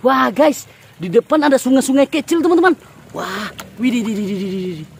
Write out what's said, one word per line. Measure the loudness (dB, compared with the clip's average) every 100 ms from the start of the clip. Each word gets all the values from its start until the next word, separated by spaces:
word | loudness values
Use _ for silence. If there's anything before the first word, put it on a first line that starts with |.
Wah, | 2 2 0
guys, | 2 2 2 -10 -20 -20 -10
di | 0
depan | 0 2 0 2
ada | 2
sungai-sungai | 2 2 2 2 2
kecil, | 0 -2 0
teman-teman. | 2 4 2 0 -6 -20 -16 -12
Wah, | -10 -10 -10 -14 -20 -4
wih, | -2
di, | -2
di, | -4
di, | -4 -4
di, | -6
di, | -6
di. | -6 -8 -10 -14